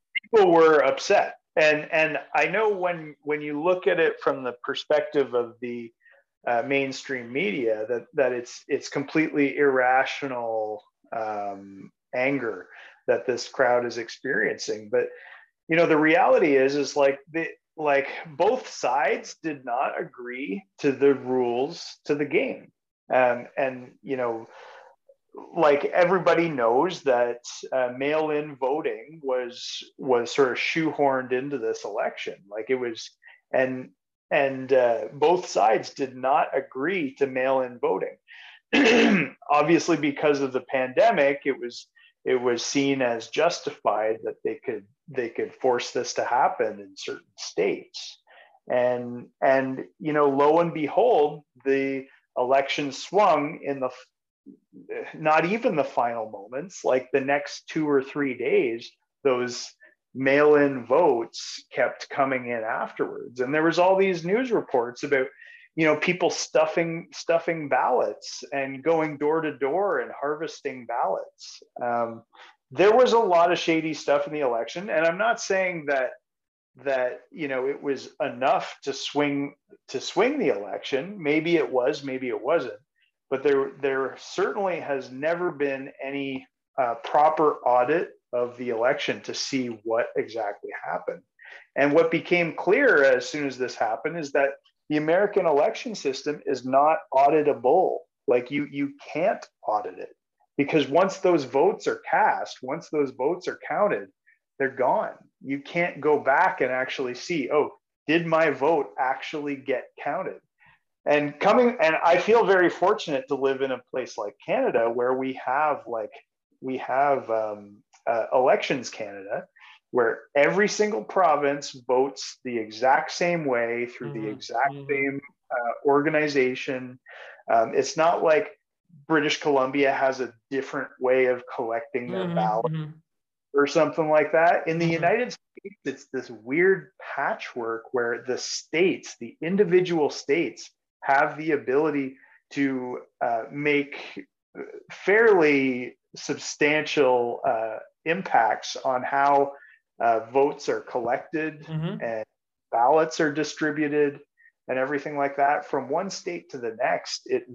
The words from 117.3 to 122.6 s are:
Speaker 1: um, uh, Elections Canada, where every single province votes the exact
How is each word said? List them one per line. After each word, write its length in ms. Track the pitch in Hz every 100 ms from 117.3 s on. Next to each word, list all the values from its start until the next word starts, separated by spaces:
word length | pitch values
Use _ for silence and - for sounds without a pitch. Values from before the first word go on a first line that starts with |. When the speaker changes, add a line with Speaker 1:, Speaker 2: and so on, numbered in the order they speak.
Speaker 1:
um, 480 | 110 107 104 101 104 _ _ -
uh, 180 | 117 -
Elections 560 | 131 131 - - 143 117
Canada, 560 | - 104 98 98 135 190 _ - - _
where 300 | 123 113 - -
every 340 | 143 151 180 208
single 360 | - 214 214
province 680 | 208 196 170 147 143 143 - 135 120
votes 520 | 127 139 139 - -
the 140 | 131
exact 540 | 117